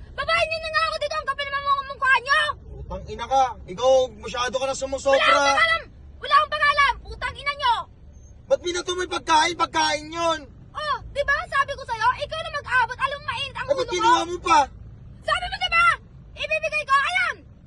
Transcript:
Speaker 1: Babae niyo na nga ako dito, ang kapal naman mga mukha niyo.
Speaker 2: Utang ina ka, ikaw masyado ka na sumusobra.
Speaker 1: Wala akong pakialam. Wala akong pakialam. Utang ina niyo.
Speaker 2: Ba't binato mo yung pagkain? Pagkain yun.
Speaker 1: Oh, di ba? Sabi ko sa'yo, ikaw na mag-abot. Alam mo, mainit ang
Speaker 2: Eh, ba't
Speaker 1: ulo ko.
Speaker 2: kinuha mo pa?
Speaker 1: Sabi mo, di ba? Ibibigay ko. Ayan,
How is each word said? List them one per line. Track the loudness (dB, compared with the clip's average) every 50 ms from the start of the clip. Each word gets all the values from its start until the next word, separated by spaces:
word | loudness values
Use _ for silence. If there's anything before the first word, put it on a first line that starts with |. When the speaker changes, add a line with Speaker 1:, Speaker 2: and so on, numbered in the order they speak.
| -18 -12 -10
Speaker 1:
Babae | -6 -2 0 2 2 2
niyo | 0 -2 -6
na | -6 -2
nga | -2 0 0
ako | 0 0 -2
dito, | -4 -4 -4
ang | -4 -4
kapal | -4 -4 -4 -6
naman | -6 -6 -4 0
mga | 0 0 0 -2 -6
mukha | -6 -2 2 4 4 2
niyo. | 2 2 2 2 2 0 -4 -8 -14 -18 -16
Speaker 2:
Utang | -16 -12 -12 -12 -12 -10
ina | -12 -10 -10 -4
ka, | 0 2 4 4 2 0 -6 -12
ikaw | -14 -6 0 4 6 6 6 4 2 -4 -10
masyado | -12 -8 -6 -4 -4 -2 -2
ka | -2 -2
na | -2 -4
sumusobra. | -4 -6 -6 -6 -2 2 4 4
Speaker 1:
Wala | 6 6 6
akong | 6 6 4 4
pakialam. | 4 4 4 2 2 0 -2 -8 -16 -20 -20 -20 -16 -12
Wala | -2 2 4
akong | 4 4 2 0
pakialam. | 0 2 2 4 4 2 2 2 -2 -8
Utang | -14 -10 -8 -8 -10 -10
ina | -8 -6 -8 -6
niyo. | -2 -2 -2 -2 -2 -4 -10 -16 -20 -20 -20 -20 -20 -20 -20 -20 -20 -2
Speaker 2:
Ba't | -2 -2 0
binato | 0 -4 -6 -4 -6 -6 -6
mo | -6
yung | -6 -6 -6
pagkain? | -6 0 2 4 4 4 2 2
Pagkain | 0 -2 0 0 0 0 2 0 -2 -4 -8
yun. | -6 -2 0 0 0 -2 -6 -12 -20 -20 -20 -14 -10
Speaker 1:
Oh, | -6 -4 -4 -4 -6 -6 -6
di | -6 -4 0
ba? | 0 0 0 -2
Sabi | -2 0 0 0 0 -4
ko | -8 -8
sa'yo, | -8 -6 0 0 0 0 0
ikaw | -4 -8 -8
na | -8 -8 -8 -8
mag-abot. | -8 -6 0 2 2 2 0 -2 -4
Alam | -4 -4 -4
mo, | -6 -8
mainit | -8 -6 -6 -8 -8 -8
ang | -8 -4
Speaker 2:
Eh, | -2
ba't | 0 0
Speaker 1:
ulo | 0
ko. | -2 -2
Speaker 2:
kinuha | 2 4 4 4 4 2
mo | -2 -6 -6 0
pa? | 4 4 4 4 2 -2 -12 -20 -20 -20 -20 -20 -20 -20 -8 -4
Speaker 1:
Sabi | -2 -2 -2 -2
mo, | -4 -4
di | -4 -2 2 4
ba? | 4 6 6 4 2 -4 -14 -20 -20 -20 -18 -10
Ibibigay | -10 -6 -4 -2 -2 -2 -2 -2 -4 0
ko. | 2 2
Ayan, | 2 2 2 2 0 0 0 -2 -6 -12 -20 -20 -20 -20